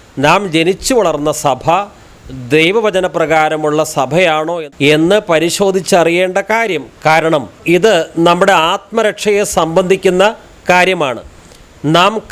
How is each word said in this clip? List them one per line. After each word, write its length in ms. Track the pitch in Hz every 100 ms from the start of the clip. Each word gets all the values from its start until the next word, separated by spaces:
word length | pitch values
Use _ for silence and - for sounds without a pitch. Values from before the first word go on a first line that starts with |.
| - -
നാം 340 | 143 185 202
ജനിച്ചു 420 | 156 165 190 -
വളർന്ന 380 | 254 180 151 151
സഭ 540 | 147 147 123 127 175 202 - - - - 135 120
ദൈവവചനപ്രകാരമുള്ള 1400 | 151 160 214 214 185 180 170 156 160 156 156 151 151
സഭയാണോ 800 | 151 - 127 156 180 156 156 170 147 -
എന്ന് 400 | 143 151 165 208 208
പരിശോധിച്ചറിയേണ്ട 1080 | 156 170 - 196 190 165 185 165 170 185 190
കാര്യം. 480 | 196 220 226 160 131 - 156
കാരണം 420 | 160 165 156 110 - -
ഇത് 400 | 175 214 180 156 -
നമ്മുടെ 340 | 170 175 196
ആത്മരക്ഷയെ 920 | 180 160 196 - 226 214 196 208 202
സംബന്ധിക്കുന്ന 920 | 202 - 160 165 180 190 190 180 202 226 - - -
കാര്യമാണ്. 520 | 180 180 180 143 117 - - - - - -
നാം 380 | 139 165 190 220 -